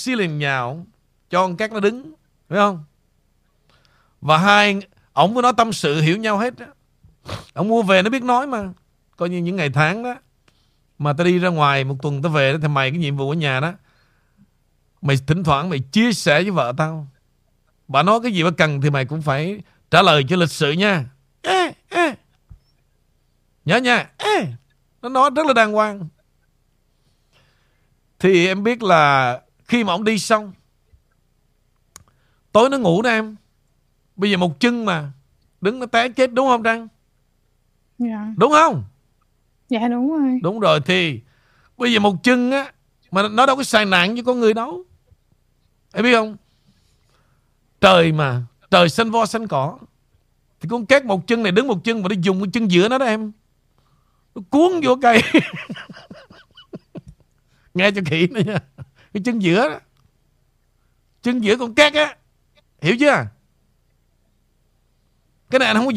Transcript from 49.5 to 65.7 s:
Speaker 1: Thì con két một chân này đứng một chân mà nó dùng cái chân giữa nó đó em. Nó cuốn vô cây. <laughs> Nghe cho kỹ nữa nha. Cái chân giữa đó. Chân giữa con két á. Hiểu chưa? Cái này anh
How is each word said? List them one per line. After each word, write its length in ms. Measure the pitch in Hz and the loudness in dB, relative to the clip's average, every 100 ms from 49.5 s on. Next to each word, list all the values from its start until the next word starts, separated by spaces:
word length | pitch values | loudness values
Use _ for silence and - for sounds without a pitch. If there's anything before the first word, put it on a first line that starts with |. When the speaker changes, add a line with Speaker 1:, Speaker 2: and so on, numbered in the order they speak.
| 139 143 254 - _ _ _ _ _ _ _ | -4 -4 -8 -20 _ _ _ _ _ _ _
Speaker 1:
Thì 80 | 160 | -8
con 180 | 233 208 | -6 2
két 180 | 269 | 2
một 220 | 254 196 - | 2 -4 -2
chân 160 | 233 | -2
này 100 | 214 | 2
đứng 140 | 180 269 | 2 2
một 180 | 190 | 0
chân 180 | 226 226 | -2 -2
mà 60 | 180 | -2
nó 60 | 208 | -2
dùng 180 | 175 185 | 0 0
cái 100 | 196 | -2
chân 180 | 233 220 | -2 0
giữa 180 | 175 208 | 2 2
nó 100 | 262 | 0
đó 80 | 254 | -2
em. 260 | 220 214 - _ _ _ _ _ _ _ _ _ | -2 -6 -14 _ _ _ _ _ _ _ _ _
Nó 80 | - 185 | -18 -2
cuốn 220 | 277 349 349 | 2 2 2
vô 140 | 269 254 | 0 2
cây. 200 | 247 226 | 4 4
<laughs> 100 | - 220 - 160 - - - - - - - - _ - - - _ - - - _ _ _ _ _ | 4 2 0 -6 -14 -16 -18 -20 -20 -20 -20 -20 _ -20 -20 -20 _ -20 -20 -20 _ _ _ _ _
Nghe 160 | 175 196 | 0 0
cho 100 | 202 160 | 0 -2
kỹ 160 | 160 175 | 0 0
nữa 140 | 226 190 | 0 -2
nha. 120 | 196 - - - _ _ | -4 -8 -16 -20 _ _
Cái 100 | 208 | -6
chân 180 | 214 233 | -4 -2
giữa 260 | 185 175 294 | 2 2 0
đó. 120 | - _ _ _ _ _ _ _ _ _ _ _ _ _ _ | -4 _ _ _ _ _ _ _ _ _ _ _ _ _ _
Chân 220 | 240 247 | -4 -2
giữa 120 | 208 247 | 0 0
con 180 | 240 | 0
két 200 | 226 294 | 2 2
á. 220 | 302 294 - _ _ _ _ _ _ | 2 -2 -4 _ _ _ _ _ _
Hiểu 140 | 151 233 | -2 2
chưa? 260 | 294 214 107 - _ _ _ _ _ _ _ _ _ _ _ _ _ _ _ _ _ _ _ _ - | 2 2 -2 -12 _ _ _ _ _ _ _ _ _ _ _ _ _ _ _ _ _ _ _ _ -2
Cái 80 | 254 | 0
này 100 | |
anh 80 | 240 | 2